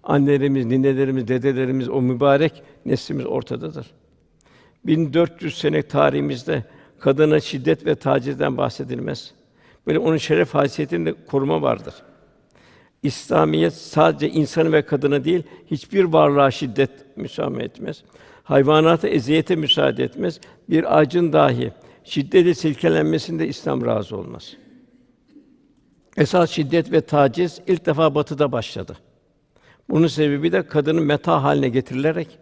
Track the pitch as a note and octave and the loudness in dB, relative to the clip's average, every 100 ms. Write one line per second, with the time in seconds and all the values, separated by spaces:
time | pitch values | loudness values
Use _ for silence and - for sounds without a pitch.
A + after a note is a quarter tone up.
0 | - C#3+ C#3 C#3+ C#3 C3+ A#2 C3 C3+ C3 | 0 2 2 2 2 0 0 2 2 2
1 | C3+ C3 A2+ B2+ C3+ C3 C3 C3 B2 C3+ | 0 -2 -2 0 0 0 -2 -2 -2 -2
2 | B2+ B2 C#3+ C#3 D#3+ - - _ - B2+ | -2 2 2 4 2 -2 -20 _ -4 -4
3 | - C#3+ - B2+ - B2 D#3 D3+ A#2+ _ | -4 -8 -4 -6 -6 -10 -8 -12 -16 _
4 | _ _ _ _ _ _ _ _ - D#3 | _ _ _ _ _ _ _ _ -2 0
5 | D#3+ D#3 E3+ - E3 - D#3 D3+ - C#3+ | 2 2 0 -2 -10 -4 -2 -2 -2 2
6 | C#3+ C#3+ C#3+ B2+ C#3+ D3 - - - _ | 2 2 -4 -6 -4 -6 -6 -20 -20 _
7 | C3 C3+ D3+ D3+ - B2+ C3+ D#3+ E3+ D3+ | 0 2 4 2 0 -4 -2 0 0 -2
8 | C3+ C#3 C3 C3+ D3 B2+ C3 - B2+ B2 | 0 0 -2 -4 -4 -2 -4 -4 -10 -8
9 | - - - _ _ _ _ _ - D#3 | -8 -10 -12 _ _ _ _ _ -2 0
10 | A#3 D#3+ - D#3 D#3+ C#3+ C#3+ - D3+ E3+ | 0 0 0 0 2 0 0 -2 -6 -4
11 | D#3+ - - C#3 C#3 D#3+ C2 - - - | -4 -6 -4 -2 0 0 0 -2 -8 -18
12 | - _ _ _ _ _ _ _ _ _ | -20 _ _ _ _ _ _ _ _ _
13 | D3 - - D#3+ D#3 D#3 E3 D#3+ - - | -6 -6 -2 0 2 2 0 -2 -4 2
14 | E3 C#3+ D3+ D#3+ C#3+ E3+ D#3+ D#3 - C#3+ | 2 2 -2 0 -2 0 2 2 0 -2
15 | C#3 C#3+ C3+ F3 D#3 - - D3+ - G3 | 0 0 0 -2 -4 -18 -8 -8 -2 0
16 | F#3 D#3 D3+ C#3+ C#3 - C3 G#2+ C3+ - | 4 4 4 4 2 2 -6 -2 -2 -4
17 | - - - - C#3+ A#2+ A#2+ - D3 D#3 | -20 -14 -12 -6 -6 -6 -10 -10 -12 -12
18 | _ - - - - C#3 C#3 D#3 D#3+ E3 | _ -20 -20 -20 0 2 4 4 4 2
19 | G3+ D3+ A#2 D#3 - E3+ D3+ - C#3 B2+ | 0 -2 2 0 2 -2 0 2 0 0
20 | B2+ - F3 - - _ - D#3+ E3 D#3 | -6 -4 -6 -6 -20 _ 0 0 4 2
21 | D3 F3 E3+ D3+ C#3+ A#2+ A#2+ - - - | 2 2 2 4 2 0 -6 -10 -20 -20
22 | - - C#3 F#3+ F3 E3+ D#3 C3+ E3+ D#3+ | -8 -6 2 4 4 2 -2 0 0 2
23 | D#3 D#3+ - E3 D#3 C#3+ D#3 C3 A#2+ A2 | 0 -2 -4 -6 -6 -6 -4 -2 -2 -2
24 | G2+ G#2+ - A#2 - - _ - _ _ | -4 -10 -12 -14 -18 -20 _ -20 _ _
25 | _ _ _ - _ _ _ _ _ _ | _ _ _ -20 _ _ _ _ _ _
26 | _ - D3 F3+ E3 - C#3+ E3 - D#3+ | _ -2 2 2 2 -2 0 0 2 0
27 | D#3 D3 C#3 A#2+ F3 - - F3 - C#3+ | 2 2 2 2 -4 -4 -2 -2 0 2
28 | D#3+ C#3+ C#3+ C#3+ C#3+ B2 A2 - F#2+ - | 2 0 -4 -2 -2 -2 -6 -12 -12 -16
29 | _ _ _ _ _ _ _ _ - D#3 | _ _ _ _ _ _ _ _ -4 0
30 | E3 C3 D3+ C#3+ E3 F#3 - D#3 C#3+ E3 | 2 2 0 0 0 -2 0 -2 0 0
31 | D3+ D3 F3 E3 C#3 C#3+ C3+ B2 - B2+ | 0 0 2 2 2 2 2 0 -2 -2
32 | D3+ E3 D#3 - | -2 -2 -8 -16